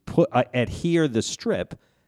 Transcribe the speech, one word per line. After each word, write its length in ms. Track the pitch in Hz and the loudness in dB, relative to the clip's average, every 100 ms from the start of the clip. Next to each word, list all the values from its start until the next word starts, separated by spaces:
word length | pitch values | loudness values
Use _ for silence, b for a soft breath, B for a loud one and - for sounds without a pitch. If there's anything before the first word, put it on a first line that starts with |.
| - | -2
put, 220 | - 170 | 0 2
uh, 120 | 123 123 | 2 2
adhere 520 | 123 110 - 170 165 156 | -2 -2 -2 0 2 2
the 140 | 113 | 0
strip 560 | - - 233 151 92 - _ _ | -2 -6 -4 -4 -6 -12 _ _